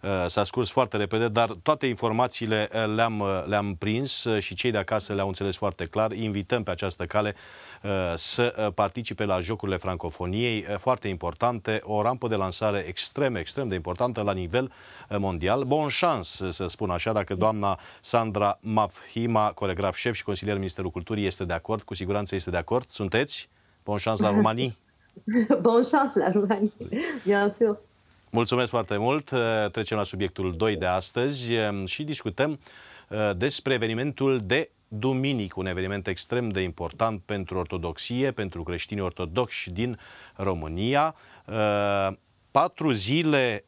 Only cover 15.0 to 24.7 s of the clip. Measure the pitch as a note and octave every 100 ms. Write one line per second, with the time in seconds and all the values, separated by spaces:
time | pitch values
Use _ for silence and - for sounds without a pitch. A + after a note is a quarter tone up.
15 | - G#2 G2 F2 F2+ B2 B2+ D3 D3 -
16 | F3 C3 F2 - F#2+ E2 F2+ - G2+ F2
17 | - G#2+ F#2 F#2+ G#2+ A2 G2+ F#2 - -
18 | - A#2+ A2 G#2 G2+ - A2+ A2 G2+ -
19 | - A#2 A#2 A2+ G#2 - G2 F2+ G2 -
20 | B2 G#2+ - G2 G2+ G2+ F#2+ - F#2 F2+
21 | E2+ G#2+ G2 - F2+ E2+ - A2 - F#2+
22 | F#2+ G#2 G2+ G2 F2+ F2 E2 A#2+ A#2+ -
23 | G2 A2 D3 - - _ _ _ - G#2
24 | A2+ G#2+ G#2+ G#2 G#2+ A2+ B2+